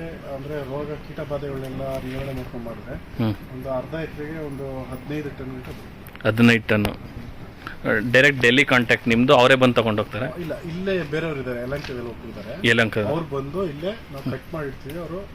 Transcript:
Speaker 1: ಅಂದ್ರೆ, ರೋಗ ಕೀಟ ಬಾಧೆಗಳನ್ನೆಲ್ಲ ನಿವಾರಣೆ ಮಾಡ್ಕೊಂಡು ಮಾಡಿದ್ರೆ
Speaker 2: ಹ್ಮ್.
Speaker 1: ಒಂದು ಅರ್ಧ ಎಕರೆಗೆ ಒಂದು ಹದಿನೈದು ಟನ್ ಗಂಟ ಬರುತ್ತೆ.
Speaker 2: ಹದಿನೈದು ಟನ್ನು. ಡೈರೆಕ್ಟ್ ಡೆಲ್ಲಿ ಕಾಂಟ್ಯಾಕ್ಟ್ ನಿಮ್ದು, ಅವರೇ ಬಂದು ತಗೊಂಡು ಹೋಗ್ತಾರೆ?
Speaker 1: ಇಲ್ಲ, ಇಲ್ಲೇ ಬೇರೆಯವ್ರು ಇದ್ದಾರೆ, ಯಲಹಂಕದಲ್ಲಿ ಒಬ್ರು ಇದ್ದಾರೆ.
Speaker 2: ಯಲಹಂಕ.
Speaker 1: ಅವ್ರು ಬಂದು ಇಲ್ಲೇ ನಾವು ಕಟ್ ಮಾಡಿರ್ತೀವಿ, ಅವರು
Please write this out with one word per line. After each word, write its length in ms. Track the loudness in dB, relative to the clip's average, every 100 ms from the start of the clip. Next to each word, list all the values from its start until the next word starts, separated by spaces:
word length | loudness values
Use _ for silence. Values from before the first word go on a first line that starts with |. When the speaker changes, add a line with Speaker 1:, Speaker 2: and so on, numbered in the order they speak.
| -10 -10 -10 -10
Speaker 1:
ಅಂದ್ರೆ, 280 | -6 -6
ರೋಗ 300 | -6 -6 -6
ಕೀಟ 260 | -8 -10 -10
ಬಾಧೆಗಳನ್ನೆಲ್ಲ 600 | -6 -6 -6 -6 -6 -6 -6 -6
ನಿವಾರಣೆ 300 | -6 -6 -6
ಮಾಡ್ಕೊಂಡು 320 | -6 -8 -10 -10
ಮಾಡಿದ್ರೆ 300 | -10 -10 -12 -8 -2
Speaker 2:
ಹ್ಮ್. 180 | -2 -2 -8
Speaker 1:
ಒಂದು 180 | -10 -4
ಅರ್ಧ 220 | -4 -4
ಎಕರೆಗೆ 460 | -6 -6 -8 -8 -8
ಒಂದು 440 | -8 -8 -8 -8
ಹದಿನೈದು 460 | -8 -10 -6 -6 -6
ಟನ್ 180 | -8 -10
ಗಂಟ 180 | -10 -10
ಬರುತ್ತೆ. 600 | -12 -14 -16 -16 -2 2
Speaker 2:
ಹದಿನೈದು 400 | 6 8 8 4
ಟನ್ನು. 500 | 2 2 0 -10 -12 -12 -12 -14 -14 -14 -4 0 2 6
ಡೈರೆಕ್ಟ್ 300 | 8 8 6
ಡೆಲ್ಲಿ 240 | 4 4 6
ಕಾಂಟ್ಯಾಕ್ಟ್ 420 | 4 6 4 4
ನಿಮ್ದು, 280 | 4 8 10
ಅವರೇ 200 | 10 8
ಬಂದು 180 | 6
ತಗೊಂಡು 280 | 6 4 2
ಹೋಗ್ತಾರೆ? 400 | 0 -4 -4 -6
Speaker 1:
ಇಲ್ಲ, 120 | -6 -6
ಇಲ್ಲೇ 440 | -6 -4 -2 -2
ಬೇರೆಯವ್ರು 360 | -2 -2 -2 -4
ಇದ್ದಾರೆ, 200 | -4 -6
ಯಲಹಂಕದಲ್ಲಿ 420 | -4 -6 -6 -8
ಒಬ್ರು 280 | -8 -10 -12
ಇದ್ದಾರೆ. 380 | -12 -10 0 4
Speaker 2:
ಯಲಹಂಕ. 300 | 6 4 2
Speaker 1:
ಅವ್ರು 280 | 0 0 -2
ಬಂದು 440 | -4 -4 -4 -4
ಇಲ್ಲೇ 220 | -4 -6 -6 -10
ನಾವು 200 | -8 -6
ಕಟ್ 220 | -6 -6
ಮಾಡಿರ್ತೀವಿ, 460 | -8 -8 -8 -10 -10
ಅವರು 200 | -8 -8 -10